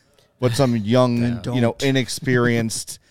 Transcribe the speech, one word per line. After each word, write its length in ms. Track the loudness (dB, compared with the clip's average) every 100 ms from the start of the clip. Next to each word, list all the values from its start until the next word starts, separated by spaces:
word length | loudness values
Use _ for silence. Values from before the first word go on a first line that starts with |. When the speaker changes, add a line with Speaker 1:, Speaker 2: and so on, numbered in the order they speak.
| _ _ _ -4
Speaker 1:
but 120 | -2
some 240 | 2 2
Speaker 2:
<laughs> 0 |
Speaker 1:
young, 640 | 0 2 2 4 2 -2 -4
Speaker 3:
Don't. 140 | -4
Speaker 1:
you 60 | 0
know, 140 | 0 0
inexperienced, 1200 | 0 0 -2 -4 0 2 2 0 -2 -6 -10 -16 _